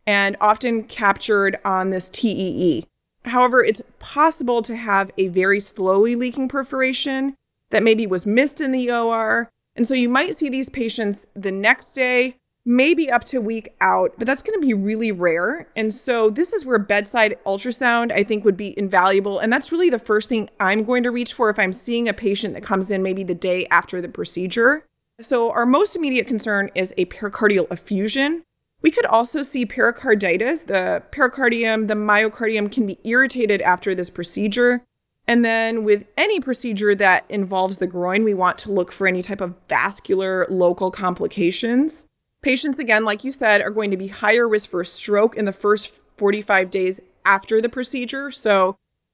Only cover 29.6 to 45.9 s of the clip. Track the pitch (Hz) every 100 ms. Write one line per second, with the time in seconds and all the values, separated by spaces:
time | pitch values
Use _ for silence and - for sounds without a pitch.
29.6 | 233 - 220 233 262 214 190 170 233 320
30.6 | - 196 185 175 - - 247 269 240 233
31.6 | 226 220 214 214 214 208 220 214 226 220
32.6 | 208 202 208 - 220 240 262 254 214 196
33.6 | - 180 202 185 175 - 170 190 208 240
34.6 | 247 247 - _ _ _ - 240 226 226
35.6 | 226 233 214 208 - - 392 381 262 240
36.6 | 240 202 208 202 196 185 - 208 185 190
37.6 | 190 190 185 185 180 196 220 190 180 -
38.6 | 214 196 175 - 190 180 180 208 180 180
39.6 | - 123 175 196 - 190 190 185 175 185
40.6 | 175 180 185 - 185 180 170 - 175 180
41.6 | 226 247 302 - - _ _ _ 277 254
42.6 | 311 269 240 214 220 208 262 269 226 202
43.6 | 196 208 208 185 196 - 214 233 233 214
44.6 | - 175 180 - - 202 226 220 202 -
45.6 | 208 208 -